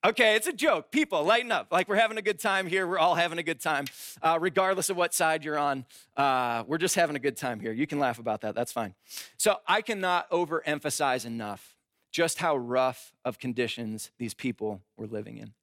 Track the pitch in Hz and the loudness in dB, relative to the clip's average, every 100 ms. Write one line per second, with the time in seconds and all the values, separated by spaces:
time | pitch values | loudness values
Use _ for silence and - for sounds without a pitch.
0 | 190 226 226 214 311 277 302 190 - 269 | 2 6 6 6 2 0 2 2 0 -2
1 | 311 180 151 233 247 196 - 175 185 202 | 0 0 4 4 4 -2 0 0 2 2
2 | 226 220 208 202 214 196 190 185 185 180 | 2 2 -2 -2 0 0 0 -2 0 2
3 | 165 165 170 165 165 156 165 147 139 - | 4 4 2 0 -4 -4 -2 -2 -2 -10
4 | - - 160 165 180 180 190 190 160 180 | -18 -2 2 2 2 2 2 2 0 0
5 | 170 - 160 160 151 147 147 135 127 - | 0 2 2 0 -2 -2 0 -2 -6 -20
6 | - - 139 131 120 117 113 160 175 190 | -14 0 2 2 0 -2 -2 -2 0 2
7 | 170 147 139 120 131 117 110 113 147 147 | 2 2 -4 -2 -6 -6 -6 -2 -2 0
8 | 139 117 113 110 107 107 120 - 107 92 | 0 0 -4 -4 -4 -4 -4 -4 -8 -10
9 | _ - - _ - 196 - 196 220 214 | _ -16 -16 _ 0 2 2 0 0 -2
10 | 185 180 - 175 175 160 160 151 151 - | 0 0 0 -2 0 -2 -2 -4 -4 -2
11 | 143 127 117 117 107 101 - _ _ _ | 0 0 -4 -8 -8 -10 -14 _ _ _
12 | _ - 165 - 170 143 120 127 131 123 | _ 0 0 2 0 0 0 2 0 -2
13 | - _ - 120 127 120 120 - 117 110 | -16 _ -8 -6 -6 -2 -2 -2 -8 -8
14 | - _ 117 - 135 117 107 101 _ _ | -12 _ -10 -6 -6 -4 -6 -6 _ _
15 | 110 110 110 110 110 _ | -10 -8 -10 -14 -16 _